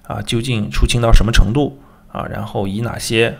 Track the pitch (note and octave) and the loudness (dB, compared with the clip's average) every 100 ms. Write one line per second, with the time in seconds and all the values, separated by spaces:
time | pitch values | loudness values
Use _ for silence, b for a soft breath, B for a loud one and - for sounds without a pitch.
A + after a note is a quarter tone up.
0 | - G#2+ G2+ A#2 B2 A2+ G#2 - C#3 A#2+ | -12 -10 -6 -4 -2 -4 -4 0 0 2
1 | A2+ A2+ G#2 - G2 A2 C#3 - B B | 6 6 6 4 4 2 -2 -6 B B
2 | B - - - G#2+ A2+ G2 G2+ A#2 G#2+ | B -12 -10 -10 -8 -6 -6 -4 -6 -8
3 | - A2+ A2+ | -4 0 0